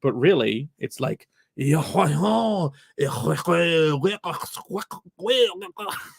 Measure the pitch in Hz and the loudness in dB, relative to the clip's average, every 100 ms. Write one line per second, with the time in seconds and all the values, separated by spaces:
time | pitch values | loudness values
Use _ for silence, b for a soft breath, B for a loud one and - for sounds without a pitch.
0 | 139 123 139 185 113 110 143 _ 127 - | -2 2 4 4 2 0 -6 _ -12 -6
1 | 127 107 _ _ _ - 135 156 - 180 | -6 -6 _ _ _ -6 0 0 2 0
2 | 180 147 190 226 226 202 160 b b - | 2 2 2 2 0 0 -2 b b -4
3 | 139 120 117 151 - 170 170 165 156 143 | -2 -2 -2 -2 2 2 4 4 4 2
4 | 165 208 175 156 - - - 190 - - | 0 -2 -6 -8 -10 -14 -10 -10 -10 -16
5 | - _ 196 254 240 359 202 - 208 - | -18 _ 0 2 2 0 -14 -12 -10 -10
6 | - | -12